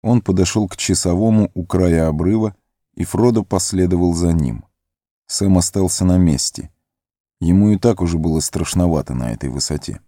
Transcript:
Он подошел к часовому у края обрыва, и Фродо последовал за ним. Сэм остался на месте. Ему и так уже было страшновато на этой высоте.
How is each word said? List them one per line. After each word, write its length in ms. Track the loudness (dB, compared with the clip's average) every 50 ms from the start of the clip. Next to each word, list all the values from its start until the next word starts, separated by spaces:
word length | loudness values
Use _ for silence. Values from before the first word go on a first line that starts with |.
Он 200 | 0 2 0 0
подошел 460 | 2 0 0 2 0 0 0 -2 -2 -2
к 100 | -4 -8
часовому 720 | -4 -2 -2 -2 0 -2 0 0 2 2 2 2 2 0 _
у 120 | -8 -8
края 420 | -2 0 0 2 4 2 2 2 0
обрыва, 480 | 0 0 0 0 0 0 -2 -2 -6 _ _ _ _ _ _ _ _
и 80 | -8 -8
Фродо 400 | -6 0 2 2 2 2 2 -2
последовал 680 | _ -2 -2 -2 -2 0 0 0 2 2 2 2 0 0
за 200 | 2 0 2 2
ним. 320 | 2 0 -2 -4 -8 -12 _ _ _ _ _ _ _ _ _ _ _ _ _
Сэм 300 | -6 -2 0 2 2 2
остался 480 | 2 0 -2 -2 -2 -2 -2 0 0
на 120 | 2 4 4
месте. 540 | 4 4 2 0 -2 -6 -8 -10 -16 -16 _ _ _ _ _ _ _ _ _ _ _ _ _ _
Ему 300 | 0 2 4 4 4 4
и 80 | 2 2
так 240 | 2 0 0 0
уже 160 | -2 -2 -2 -2
было 220 | -2 -2 -2 -2
страшновато 760 | -4 -4 -6 -6 -6 -4 -2 0 0 2 0 -2 -2 -4 -6
на 180 | -6 -6 -6
этой 180 | -8 -8 -8 -8
высоте. 520 | -6 -6 -6 -6 -6 -8 -8 -10 -14 -14 _